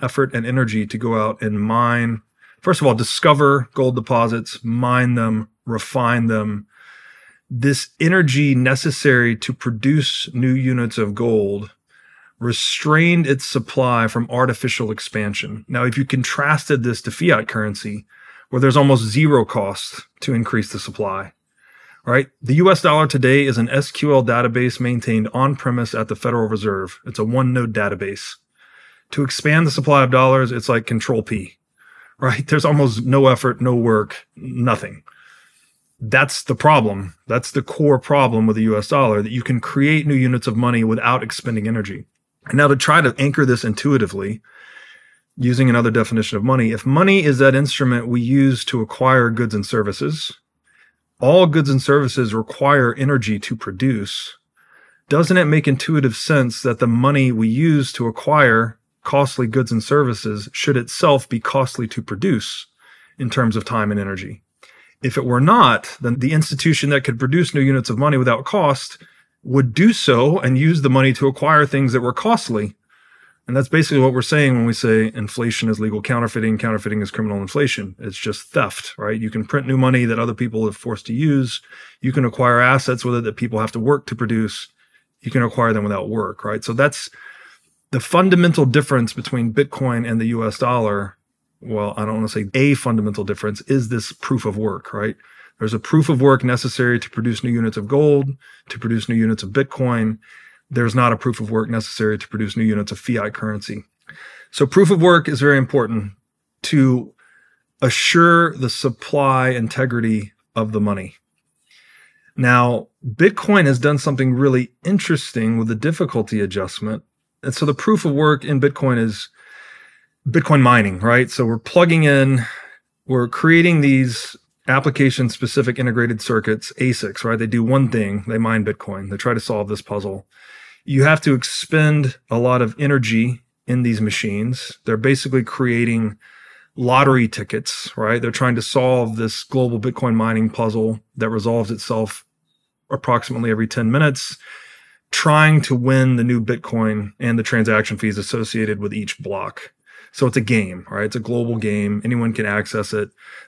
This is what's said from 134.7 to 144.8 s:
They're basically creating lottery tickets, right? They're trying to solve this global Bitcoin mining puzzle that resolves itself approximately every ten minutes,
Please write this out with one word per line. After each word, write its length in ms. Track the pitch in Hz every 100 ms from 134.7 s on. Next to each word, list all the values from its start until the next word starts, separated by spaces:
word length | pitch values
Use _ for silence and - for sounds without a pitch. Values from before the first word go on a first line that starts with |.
| -
They're 120 | - 113
basically 460 | 131 135 139 131
creating 760 | 117 - 127 117 117 113 107 104 _ - - - _ -
lottery 520 | 123 127 139 131 113
tickets, 680 | - 101 110 - - - -
right? 240 | 110 117
They're 100 | 117
trying 240 | - 127 117
to 60 |
solve 540 | - 139 127 127 113 110
this 260 | 113 -
global 380 | - 131 123 117
Bitcoin 340 | 127 120 123
mining 360 | 113 113 110 110
puzzle 500 | - 113 113 110 110 _ -
that 140 | 110
resolves 400 | 113 113 117 107
itself 540 | 113 - 113 110 - _ _ _ _ _ _ _
approximately 600 | 110 - 117 - 120 117
every 160 | 110 113
ten 240 | - 113
minutes, 480 | 135 151 139 - - - - - -